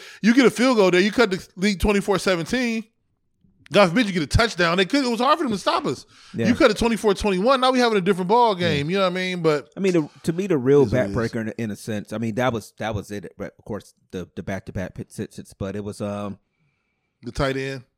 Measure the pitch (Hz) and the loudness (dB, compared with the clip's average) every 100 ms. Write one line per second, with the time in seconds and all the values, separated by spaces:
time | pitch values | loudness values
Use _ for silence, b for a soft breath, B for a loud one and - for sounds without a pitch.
0 | B B 202 240 233 - 262 226 185 180 | B B 2 6 4 4 2 4 4 4
1 | 208 220 220 180 - - 208 180 208 202 | 2 2 2 0 -8 -2 -2 0 0 0
2 | 196 185 202 175 156 247 240 226 - _ | 0 0 2 0 0 -2 -2 -4 -8 _
3 | _ _ _ _ _ _ - 185 185 196 | _ _ _ _ _ _ 0 4 4 4
4 | 202 180 143 - 226 165 170 180 185 277 | 0 -2 0 2 2 2 0 2 2 2
5 | 247 226 254 311 277 202 302 339 262 123 | 0 0 2 2 0 -2 -2 -2 -2 -6
6 | - B B - 117 247 277 208 233 220 | -10 B B -4 0 4 2 2 -2 0
7 | 214 190 208 180 226 269 254 262 240 214 | 0 0 0 0 2 2 2 2 2 2
8 | 180 185 180 233 240 180 175 147 147 196 | 0 -2 0 2 2 0 -2 -2 -2 0
9 | 185 180 185 180 160 147 - - 190 175 | 0 -2 -4 0 0 0 -4 -4 0 0
10 | 147 - - 170 196 151 127 143 120 127 | -2 -6 -6 -4 -2 0 4 4 4 2
11 | 101 98 113 117 110 - 113 101 - 107 | -2 -2 -4 -4 -8 -8 -8 -8 -8 -8
12 | - 107 117 104 127 117 - - 107 107 | -8 -6 -4 -2 -2 -2 -8 -10 -6 -6
13 | 90 101 87 - 92 _ - 101 - _ | -8 -12 -12 -12 -14 _ -12 -12 -12 _
14 | _ 95 85 - 92 95 - 98 90 - | _ -10 -10 -10 -8 -8 -8 -8 -8 -10
15 | - - 104 - - - 98 101 101 98 | -14 -10 -12 -12 -18 -10 -8 -8 -10 -8
16 | 104 101 101 95 _ _ _ _ _ _ | -8 -6 -8 -12 _ _ _ _ _ _
17 | _ _ 120 - 139 135 135 135 - | _ _ -14 -4 -4 -4 -8 -10 -16